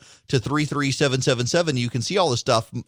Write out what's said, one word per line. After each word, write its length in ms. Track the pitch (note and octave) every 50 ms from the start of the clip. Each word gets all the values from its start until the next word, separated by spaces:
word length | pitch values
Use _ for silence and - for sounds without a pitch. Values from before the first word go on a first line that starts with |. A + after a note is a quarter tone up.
| - - - _ _
to 120 | - - C3
three 260 | - B2 C#3+ D3+ D3+
three 260 | C#3 D#3 D3 C#3 C#3
seven 300 | B2+ - D#3 C3+ B2+ C3+
seven 240 | C3 D3 B2+ A#2 B2
seven, 320 | - - E3+ F3 D#3+ C#3
you 120 | B2 A#2+ A#2
can 120 | - A#2+
see 160 | A2 - F3
all 140 | G3+ F3+ D3+
this 80 | A#2+ A2+
stuff, 280 | - - A#2+ A2+ A2 - - B2 -